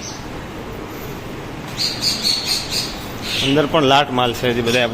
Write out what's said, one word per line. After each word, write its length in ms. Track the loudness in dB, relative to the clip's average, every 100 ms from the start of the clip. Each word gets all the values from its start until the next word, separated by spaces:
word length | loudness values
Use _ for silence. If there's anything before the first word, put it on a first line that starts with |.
| -8 -10 -10 -10 -10 -10 -10 -10 -10 -10 -10 -10 -10 -10 -10 -10 -8 -4 -4 -2 -2 0 0 0 0 -2 -2 -4 -4 -6 -8 -8 -4 0
અંદર 240 | 4 4 4
પણ 160 | 6
લાટ 280 | 6 6 6
માલ 240 | 2 2
છે 160 | 2 0
હજી 120 | 2
બધા, 220 | 2 4
આપ 60 | 2